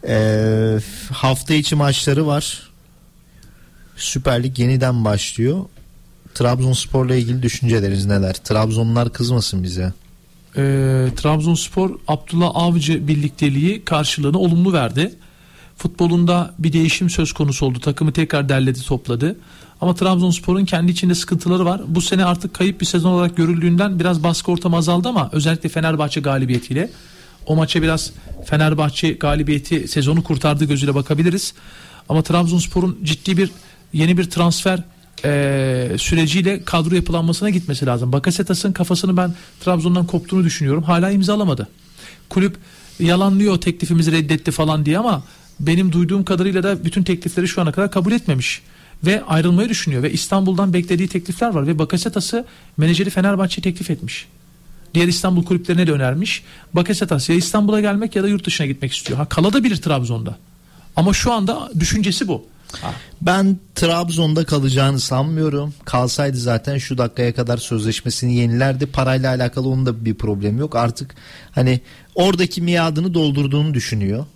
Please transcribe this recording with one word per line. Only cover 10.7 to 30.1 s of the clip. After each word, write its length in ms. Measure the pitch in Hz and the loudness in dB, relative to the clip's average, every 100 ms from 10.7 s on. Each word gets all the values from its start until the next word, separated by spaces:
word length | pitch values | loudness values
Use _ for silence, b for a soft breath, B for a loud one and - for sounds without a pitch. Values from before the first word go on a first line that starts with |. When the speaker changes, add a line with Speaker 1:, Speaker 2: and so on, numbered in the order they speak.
| 135 135 131 127 127 | 2 2 2 0 0
Speaker 2:
Trabzonspor 840 | 151 156 156 165 - - 185 - - | 0 2 2 0 0 -2 -2 -4 -6
Abdullah 420 | 151 - 170 175 | -6 -2 0 0
Avcı 540 | - 170 170 147 165 143 | 2 2 2 0 -2 0
birlikteliği 760 | 151 147 - 151 135 165 214 | 0 0 0 0 2 0 -2
karşılığını 540 | - 156 147 - 139 170 | -2 -2 -2 -2 0 2
olumlu 340 | 180 170 185 | 2 4 4
verdi. 420 | 170 117 127 160 - B B B B B - | 2 0 0 -2 -4 B B B B B -8
Futbolunda 760 | - - 175 175 175 175 170 - | -8 0 2 4 4 2 0 -2
bir 140 | 160 | 0
değişim 380 | 160 160 - 180 | 2 2 2 0
söz 220 | - 156 | 0 -2
konusu 340 | - 147 131 139 | 0 -2 0 -2
oldu. 140 | 123 | 0
Takımı 320 | 147 139 156 | -4 0 0
tekrar 360 | 147 156 151 143 | 0 0 0 0
derledi, 340 | 135 131 127 | 2 2 0
topladı. 540 | 127 131 - 120 147 214 B B B B | -2 -4 -2 -2 -2 -4 B B B B
Ama 140 | 175 | -2
Trabzonspor'un 680 | 175 190 180 180 170 - 185 | 2 2 2 2 2 0 0
kendi 280 | 196 170 170 | 2 2 2
içinde 220 | 175 180 | 2 2
sıkıntıları 500 | 175 - 170 175 180 | 0 0 -2 0 2
var. 160 | 175 185 127 | 2 0 -2
Bu 140 | 165 | -2
sene 220 | 170 185 | 0 2
artık 300 | 180 180 185 | 2 0 -4
kayıp 260 | - 185 190 | -2 -2 0
bir 60 | 175 | 0
sezon 260 | 180 170 | 2 2
olarak 240 | 180 175 175 | 4 2 2
görüldüğünden 640 | 165 170 175 175 202 185 | 2 2 2 2 2 0
biraz 220 | 180 170 | 0 2
baskı 300 | 165 165 - | 0 0 -2
ortamı 240 | 175 175 170 | -2 2 2
azaldı 320 | 160 175 180 | 2 2 2
ama 200 | 233 135 | 0 0
özellikle 360 | 151 151 160 160 | 0 0 0 -2
Fenerbahçe 520 | - 160 156 147 160 | -2 0 0 0 -2
galibiyetiyle 680 | 143 135 127 123 - 131 214 B B B B B - | -2 0 0 -2 -2 -4 -4 B B B B B -2
o 100 | 156 | 0
maça 260 | 156 170 | 2 0
biraz 280 | 160 160 - - B B | 0 0 -4 -12 B B
Fenerbahçe 680 | - 151 156 156 151 139 165 | -2 2 2 2 -2 0 -2
galibiyeti 760 | - 147 147 147 147 - 165 - | 0 0 0 0 -2 -2 -4 -2
sezonu 360 | - 135 | -2 2